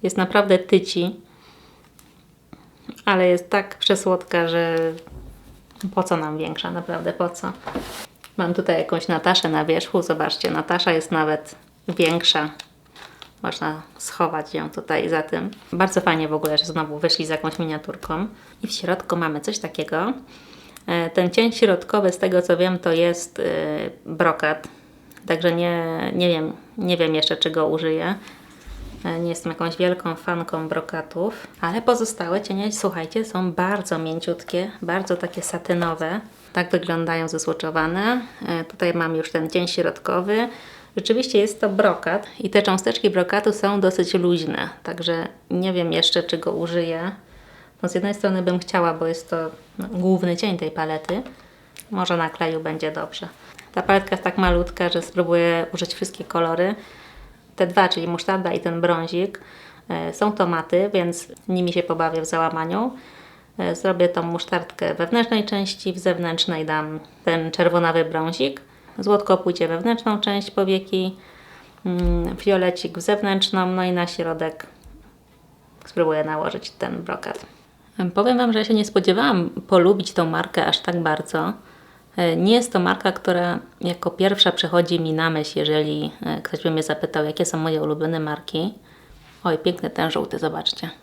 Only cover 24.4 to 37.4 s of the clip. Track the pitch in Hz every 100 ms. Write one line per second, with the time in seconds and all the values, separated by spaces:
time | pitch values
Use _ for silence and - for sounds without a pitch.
24.4 | 151 156 - - - - - - - 165
25.4 | 170 170 175 170 165 165 175 - 180 165
26.4 | 156 - - - 180 175 160 156 151 156
27.4 | 165 160 156 160 160 160 165 208 - -
28.4 | - - - - - - 175 165 170 165
29.4 | - 165 170 165 180 180 170 165 - 170
30.4 | 165 165 160 160 156 165 160 170 196 226
31.4 | - - 170 202 226 240 226 220 170 185
32.4 | 202 190 208 208 196 175 160 220 220 185
33.4 | 185 175 185 202 180 165 160 160 175 170
34.4 | - 175 196 - 170 180 185 175 175 180
35.4 | 170 170 - 175 170 160 165 196 - -
36.4 | - - 175 180 170 165 165 165 165 160